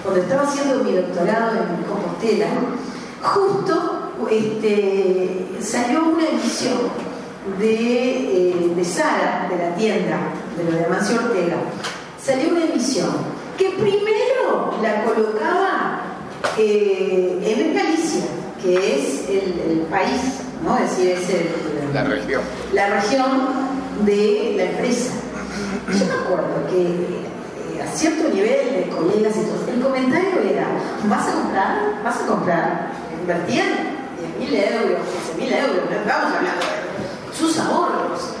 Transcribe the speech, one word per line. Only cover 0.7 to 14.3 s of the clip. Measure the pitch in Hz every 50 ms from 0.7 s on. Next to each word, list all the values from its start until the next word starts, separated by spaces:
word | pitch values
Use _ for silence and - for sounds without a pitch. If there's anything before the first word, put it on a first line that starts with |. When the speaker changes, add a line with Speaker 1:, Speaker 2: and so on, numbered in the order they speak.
| 262 226 214
Speaker 1:
mi | 202 196
doctorado | 185 175 - - 180 175 208 220 226 226 226 220
en | 196 180 180 175 175 170
Compostela, | - 208 208 - 175 175 - - 226 208 180 139 - - - 247 - - - - - - - - - - - -
justo, | - - 392 392 392 392 392 359 330 330 349 - - - - - - - - 240 214
este, | 220 220 214 - - 214 214 214 208 202 202 190 190 196 185 185 185 - - 180 - 185 - - 190 -
salió | - - 233 240 247 - 311 320 330
una | 330 330 330 320 320
emisión | 254 233 233 233 - - 240 254 247 240 240 - - - - - - - - - - - - 196 190 185
de, | 208 220 220 220 233 240 247 240 247 254 - - - 202 196 180 180 180
eh, | 175 175 170 175 170
de | 175 180
Sara, | 175 - - 311 311 - - 180 - - 185 185 185
de | 185 170
la | 170 175 175
tienda, | - 220 220 202 202 180 170 156 - 143 139 - - - - - 165
de | 170
lo | 165 165 165
de | 170
Amancio | 170 185 - 208 208 240
Ortega, | 240 254 240 196 190 175 170 160 - - - - - - - - - - - - -
salió | - - 269 269 311 339
una | 339 339 330
emisión | 311 - - 233 - - 180 175 170 - 151 - - - - - - - -
que | 381 381
primero | 370 392 427 403 381 415 403 427 427 415 508 508